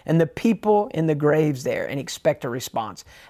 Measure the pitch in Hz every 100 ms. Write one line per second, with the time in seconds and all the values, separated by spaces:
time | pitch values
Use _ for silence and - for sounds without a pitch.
0 | - 165 165 - 233 202 214 208 208 160
1 | 160 151 147 156 151 135 131 117 - 139
2 | - - 165 143 131 123 - 120 107 87
3 | - -